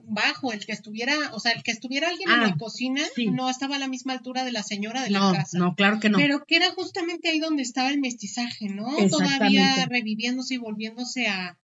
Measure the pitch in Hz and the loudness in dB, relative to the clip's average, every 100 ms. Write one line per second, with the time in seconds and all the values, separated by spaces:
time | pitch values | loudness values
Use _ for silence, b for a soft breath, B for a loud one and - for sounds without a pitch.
0 | - 208 254 294 269 208 - 208 214 214 | -6 0 0 0 -4 -6 -8 -10 -8 -6
1 | 247 302 285 214 233 - - 226 247 269 | -2 0 -2 -2 -2 0 -4 -6 -4 -2
2 | 330 339 381 233 226 156 220 - 254 269 | -2 0 2 4 4 0 -4 -6 -2 -2
3 | 320 - 226 254 254 254 277 277 269 254 | -2 0 0 0 -2 -2 -4 -4 -4 -6
4 | 269 262 247 254 254 226 196 202 214 247 | -6 -6 -6 -4 -4 -4 -6 -6 -4 -4
5 | 247 196 196 170 151 175 175 - 202 214 | 0 4 4 4 0 2 0 4 4 4
6 | 214 202 294 285 - 330 359 349 370 403 | 4 4 4 2 2 2 2 0 -6 -4
7 | 339 339 330 311 320 302 247 269 262 285 | -4 -2 -2 -2 0 -2 -2 -2 0 0
8 | 262 240 202 - 240 - 208 196 226 285 | -2 -4 -8 -6 -6 -6 -8 -6 -4 4
9 | 196 - - - - - 269 - - 247 | 4 4 2 4 6 6 6 4 0 -2
10 | 220 220 240 254 254 254 220 214 220 233 | -2 -2 -2 -2 -4 -6 -6 -6 -8 -8
11 | 247 254 226 190 180 175 _ | -8 -4 -2 -2 -6 -10 _